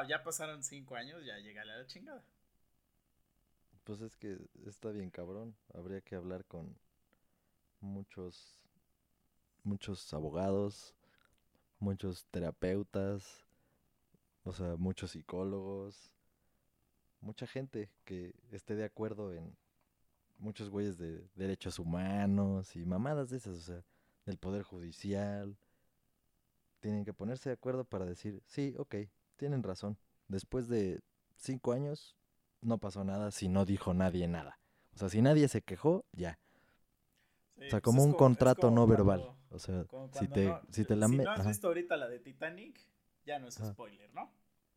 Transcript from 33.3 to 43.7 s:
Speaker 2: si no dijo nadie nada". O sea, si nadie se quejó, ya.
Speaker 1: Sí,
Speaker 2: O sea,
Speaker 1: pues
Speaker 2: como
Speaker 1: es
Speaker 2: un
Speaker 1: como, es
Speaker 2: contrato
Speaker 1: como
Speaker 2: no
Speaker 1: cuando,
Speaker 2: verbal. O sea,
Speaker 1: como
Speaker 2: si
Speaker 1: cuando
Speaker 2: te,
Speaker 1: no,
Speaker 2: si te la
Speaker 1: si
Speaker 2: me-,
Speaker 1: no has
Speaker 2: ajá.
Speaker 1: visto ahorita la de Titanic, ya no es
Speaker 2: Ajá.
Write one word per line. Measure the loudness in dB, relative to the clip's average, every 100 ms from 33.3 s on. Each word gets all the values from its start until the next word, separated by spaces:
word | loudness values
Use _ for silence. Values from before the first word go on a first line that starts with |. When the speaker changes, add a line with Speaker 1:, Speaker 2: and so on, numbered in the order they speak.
Speaker 2:
si | -2 2
no | 4
dijo | 4 2 2
nadie | 4 4 4 0
nada". | -2 -6 -14 _ _ _
O | -4
sea, | 0
si | 6
nadie | 8 8 6
se | 2
quejó, | -4 0 2 2 0
ya. | -6 -6 -6 _ _ _ _ _ _ _ _ _ _ _ -14
Speaker 1:
Sí, | -2
Speaker 2:
O |
sea, | 0
Speaker 1:
pues |
Speaker 2:
como | 4 8
Speaker 1:
es | 8
Speaker 2:
un |
Speaker 1:
como, | 10 10
es |
Speaker 2:
contrato | 10 8 10
Speaker 1:
como | 8 10
Speaker 2:
no | 10
Speaker 1:
cuando, | 10
Speaker 2:
verbal. | 8 6 0 -14 -16
O | -12
sea, | -4 -4 -4
Speaker 1:
como | -8 -10
Speaker 2:
si |
Speaker 1:
cuando | -4 0
Speaker 2:
te, | 4 2
Speaker 1:
no, | 2 -4
Speaker 2:
si | -2
te | 2
la | 4 4
Speaker 1:
si | 4
Speaker 2:
me-, |
Speaker 1:
no | 2
has | 2
Speaker 2:
ajá. | 0
Speaker 1:
visto | 0 0
ahorita | 0 0 -2
la | -2
de | -8
Titanic, | -12 -10 -10 -10 -18 -20 _ _ _ _ -8
ya | -8
no | -8
es | -8
Speaker 2:
Ajá. | -8